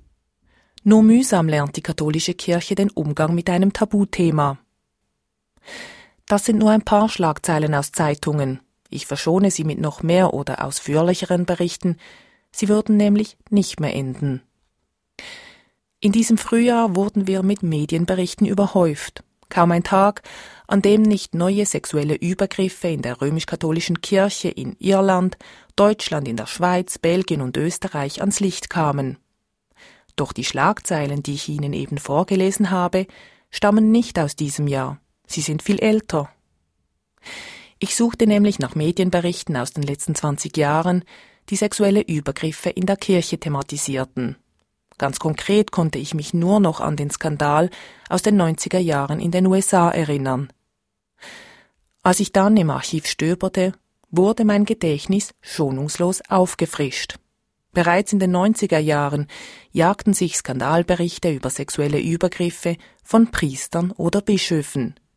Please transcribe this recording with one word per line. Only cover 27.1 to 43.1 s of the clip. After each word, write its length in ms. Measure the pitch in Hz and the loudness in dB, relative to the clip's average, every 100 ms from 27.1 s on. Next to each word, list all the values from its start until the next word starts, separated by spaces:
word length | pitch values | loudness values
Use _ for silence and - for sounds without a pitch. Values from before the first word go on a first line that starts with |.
| 180 180 151 | 0 0 -4
und 140 | 127 135 | -2 -2
Österreich 680 | 160 - 190 147 139 - | -4 -4 -6 -6 -6 -4
ans 180 | 202 - | -4 0
Licht 320 | 196 - - | -2 -2 -6
kamen. 480 | 175 151 143 135 - _ _ _ _ _ _ - _ _ - | -2 0 0 -4 -8 _ _ _ _ _ _ -20 _ _ -8
Doch 180 | 139 | -6
die 120 | - 123 | -6 -6
Schlagzeilen, 760 | 131 160 214 - 160 143 143 | 0 0 0 -4 -4 -2 -4
die 140 | 143 143 | -6 -8
ich 140 | - | -6
Ihnen 240 | 147 143 | -6 -4
eben 260 | 147 135 143 | -6 -6 -8
vorgelesen 720 | - 143 185 190 190 196 190 | -2 -2 0 0 0 0 0
habe, 340 | 185 180 185 190 - - _ _ | 0 0 -2 -4 -10 -20 _ _
stammen 400 | - 208 214 214 | -2 2 4 4
nicht 260 | 233 233 - | 4 2 -2
aus 180 | 143 - | -4 -4
diesem 320 | 147 147 147 | -6 -2 -2
Jahr. 320 | 135 131 143 _ _ _ | -2 -4 -10 _ _ _
Sie 140 | - | -8
sind 200 | 147 151 | -4 -4
viel 180 | - 196 | -2 0
älter. 500 | 220 214 - 160 143 _ _ _ _ _ _ _ _ _ - - - - - _ | 2 2 0 -4 -4 _ _ _ _ _ _ _ _ _ -20 -18 -18 -20 -20 _
Ich 180 | 196 - | -4 0
suchte 300 | 233 - 220 | 0 2 4
nämlich 320 | 202 208 - | 6 4 2
nach 160 | 135 | -4
Medienberichten 840 | 156 156 175 180 175 175 170 - 139 | 0 0 0 0 0 -2 -4 -4 -4
aus 160 | - | -4
den 120 | - | -4
letzten 320 | 143 143 - 151 | -6 -4 -4 -4
zwanzig 420 | 151 143 151 160 | -2 -4 -4 -2
Jahren, 460 | 147 156 175 180 - - - _ - | 0 2 2 0 -2 -16 -20 _ -6
die 80 | 202 | -2
sexuelle 440 | 208 - 202 208 | -2 0 2 2
Übergriffe 720 | - 156 143 143 160 - 180 | 2 -4 -4 -4 -6 -4 -6
in 160 | 180 185 | -2 -2
der 100 | 196 | -2
Kirche 400 | - | 2